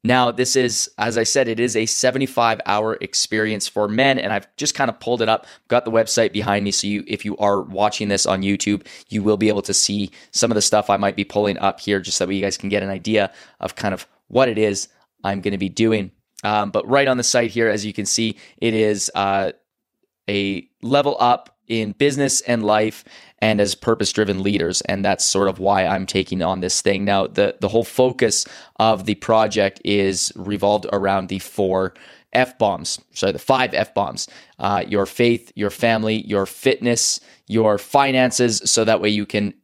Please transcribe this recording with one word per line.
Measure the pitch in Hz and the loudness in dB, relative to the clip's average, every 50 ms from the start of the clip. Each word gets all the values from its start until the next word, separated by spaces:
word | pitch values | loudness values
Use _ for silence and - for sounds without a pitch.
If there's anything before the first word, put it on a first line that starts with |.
| - | 2
Now, | 110 123 127 123 120 | 2 2 4 4 2
this | 113 117 127 123 - | 0 0 -2 2 2
is, | 135 123 120 110 - - - _ - | 2 2 2 0 -2 -6 -6 _ -4
as | 104 113 110 | -4 -2 0
I | 117 113 | 0 0
said, | - - 139 131 117 | 2 2 2 2 2
it | 113 113 | 0 0
is | 120 123 107 | 0 0 0
a | 110 110 | 0 0
seventy-five | 110 - - - 127 127 131 135 131 - - 117 113 113 104 - | 0 -2 0 0 0 0 0 -4 -2 0 0 2 2 0 0 -2
hour | - 101 104 107 110 110 - | -2 0 0 0 -2 -4 -6
experience | - - - - - - 107 110 107 107 110 104 - | -8 -6 -4 -4 -4 -2 0 -2 0 0 -2 -4 -6
for | - _ 107 104 104 | -4 _ -2 -2 0
men. | 107 117 135 139 135 127 | 2 2 2 2 2 0
And | - 98 | -2 -2
I've | 107 101 - _ _ | -4 -4 -6 _ _
just | - 143 143 - | -6 -4 -4 -2
kind | - 139 120 | 0 -2 -2
of | 110 _ | -2 _
pulled | - 117 123 113 | -4 -4 -2 0
it | 113 110 | 2 2
up, | 110 110 - - - _ _ _ | 0 0 -2 -12 -20 _ _ _
got | 120 123 123 | 0 0 0
the | 117 | 2
website | 110 113 110 107 - - 113 101 | 2 2 2 2 2 2 2 2
behind | - 104 104 101 101 104 101 | 0 -2 0 0 0 0 0
me. | 101 | -2
So | 95 - - | -2 -2 -2
you, | 101 104 101 - - | -2 -4 -4 -4 -6
if | 110 - - | -8 -6 -6
you | 104 - - | -8 -4 0
are | 104 101 101 98 | 0 2 2 0
watching | - - 95 95 104 107 - - 107 101 | -2 -6 -2 0 0 0 0 -2 -2 -2
this | 101 95 - | 0 0 0
on | - 95 95 | 0 0 0
YouTube, | 98 101 101 95 - 101 104 98 - - - - - _ | 0 -2 -2 0 0 -2 -2 -2 -4 -14 -20 -20 -18 _
you | 110 107 | -6 -2
will | 98 107 107 98 | 2 2 2 4
be | 110 107 | 2 2
able | 104 101 | 2 0
to | 98 - 95 | -2 -2 0
see | - - - 101 104 101 90 - - - _ | 0 0 0 0 -2 -4 -6 -8 -16 -20 _
some | - - 117 120 | -2 0 0 2
of | 117 | 2
the | 107 | 2
stuff | 101 - - 107 101 - | 2 2 2 2 2 2
I | 101 98 | 0 2
might | 101 98 - | 2 -2 -2
be | - 101 | -2 -6
pulling | - - 104 104 104 95 - | -2 0 0 0 0 0 0
up | - 98 - - | -2 -2 -2 -2
here | - 104 101 98 | -4 -2 -2 -2
just | 87 101 - - | -2 -4 -4 -2
so | 92 | -2
that | 90 98 | -2 -2
you | 98 | -2
guys | 98 98 95 - | -2 -2 -4 -4
can | - 98 | -6 -4
get | 101 101 | -2 -2
an | 95 98 | -2 -4
idea | 98 95 85 107 107 107 98 95 - - - - _ _ | -8 -6 -4 0 2 2 0 0 -4 -14 -20 -20 _ _
of | - 101 - | -10 -10 -8
kind | - - 104 95 | -6 -6 -6 -6
of | 92 - _ _ _ _ _ | -6 -10 _ _ _ _ _
what | - 120 135 123 | 2 2 2 2
it | 110 104 | 2 0
is | 107 104 98 98 - - _ _ _ _ _ _ - | 0 0 0 -4 -8 -12 _ _ _ _ _ _ -6
I'm | 98 98 98 | -4 -4 -2
gonna | 90 104 101 92 | -4 -4 -2 -2
be | 98 95 | -4 -4
doing. | - - 113 113 110 107 98 90 _ _ _ _ _ - - | 0 2 2 2 2 0 -2 -6 _ _ _ _ _ -8 -4
Um, | 104 107 104 104 101 | -2 0 0 -2 0
but | - 104 - | -2 -4 -2
right | 110 127 139 139 135 | 2 2 2 4 2
on | 131 | 0
the | 123 120 | 0 0
site | - - 123 117 113 | 0 2 2 0 0
here, | 95 117 113 110 | 0 0 2 2
as | 104 107 98 | 0 0 -4
you | 107 98 | -6 -6
can | - 101 | -6 -4
see, | - - - 113 110 101 - - - _ _ | -4 -2 -2 -2 -2 -4 -8 -18 -20 _ _
it | - 117 113 | -2 0 2
is, | 110 110 107 104 98 - - - | 2 2 2 0 -2 -4 -6 -2
uh, | - 98 98 98 98 98 90 - _ _ _ _ _ _ _ _ _ _ _ _ _ _ - | -2 0 0 0 0 -2 -4 -6 _ _ _ _ _ _ _ _ _ _ _ _ _ _ -4
a | 104 101 101 98 98 87 - _ _ _ | -4 -2 -2 -2 -4 -6 -8 _ _ _
level | - 117 135 143 143 143 139 - | -6 0 0 2 2 0 0 2
up | 120 120 123 - - - _ _ _ | 2 2 2 0 -2 -18 _ _ _
in | _ 113 113 110 104 | _ -4 -4 -2 -4
business | 98 _ 139 143 143 139 143 135 135 - | -2 _ 0 0 2 0 -2 0 0 -2
and | - - 120 117 107 | 0 -2 -2 0 2
life | 104 107 107 110 110 - - - - - - - - _ _ | 2 2 2 2 0 -4 -8 -20 -20 -20 -20 -20 -20 _ _
and | - 110 107 104 | 0 0 2 2
as | 101 98 - | 2 0 0
purpose-driven | _ - - 113 - 104 - - - 107 98 98 92 95 | _ 0 0 0 0 0 -2 0 0 0 0 0 0 0
leaders. | 104 101 95 85 85 90 - | 0 0 0 -2 -2 -2 -4
And | - - 90 98 98 | -4 -2 -4 0 0
that's | 101 95 - - | 0 0 0 0
sort | - - 95 98 98 | 0 0 2 0 0
of | 92 90 | 0 0
why | 95 101 101 95 92 | 0 2 2 2 2
I'm | 85 98 95 95 | 0 0 -2 -4
taking | - - 95 92 - 92 92 | -2 -2 -2 -2 -2 -2 -2
on | 85 85 95 92 | -2 -2 -2 -2
this | 92 92 - - | -2 -2 -2 0
thing. | - 98 98 95 101 | 0 0 0 0 0
Now, | 101 101 98 95 | 0 0 0 0
the, | - - - 101 98 - - | 0 0 0 0 0 0 -2
the | - | -4
whole | 95 101 117 | 0 0 0
focus | 113 - - - 127 127 123 - 120 110 101 - - - - - - - _ | -2 0 2 2 2 2 4 2 0 2 2 -2 -4 -6 -12 -20 -20 -20 _
of | - 110 113 110 95 95 | 0 2 2 2 2 0
the | 104 107 | -4 -4
project | - - - 113 110 110 107 101 104 98 98 - - - | -4 0 2 4 4 4 2 2 0 0 0 0 -4 -2
is | 101 101 101 98 98 92 87 - - - | 0 0 2 2 0 0 -2 -4 -6 -6
revolved | - 92 98 104 98 101 101 104 104 90 - | -8 -6 -6 -4 0 2 2 2 2 0 -2
around | - 101 95 98 98 98 92 90 | -4 -2 0 0 0 0 -2 -4
the | 95 95 | -6 -8
four | - - - - 101 92 92 95 95 92 - - - - - - _ _ | -8 -10 -4 -2 0 0 2 0 -2 -2 -6 -12 -20 -20 -20 -20 _ _
F-bombs, | - 123 127 127 - _ 117 101 92 85 - - - - _ _ | 0 0 0 0 0 _ 0 0 0 -2 -6 -8 -10 -10 _ _
sorry, | _ - - 98 | _ -2 -2 -2
the | - - | -2 -2
five | - - 135 131 127 127 - | 0 0 2 2 2 0 0
F-bombs, | - 104 - _ 95 101 69 - - - - - - - _ _ - | -2 -2 -2 _ -4 -4 -4 -6 -10 -12 -12 -14 -20 -20 _ _ -4
uh, | - 98 101 95 90 | -2 -2 0 -2 -2
your | - - 101 98 | -2 0 0 0
faith, | - - - 120 120 120 113 - - _ | -2 0 2 2 2 2 0 -4 -12 _
your | - 104 101 | -4 -4 -4
family, | - - - 117 113 110 110 110 110 110 - | -2 0 0 2 2 2 0 -2 -2 -2 -2
your | - 104 98 98 | -2 0 0 0
fitness, | - - - - 135 127 - - 123 120 117 - - - - _ - - _ _ _ | -2 -6 0 0 0 0 2 0 0 0 2 0 -2 -4 -6 _ -18 -20 _ _ _
your | 104 110 110 107 104 | 0 2 4 4 2
finances, | 101 - - - 139 139 135 131 127 127 123 117 - 123 120 107 101 - - | 0 -2 0 2 2 2 4 4 2 2 2 2 2 2 2 2 0 -2 0
so | - 117 113 | 0 2 2
that | 107 110 92 | 2 2 2
way | 95 107 | 2 0
you | 107 104 104 | 0 0 -2
can | - - 104 104 101 - _ | -2 -2 -2 -2 -2 -6 _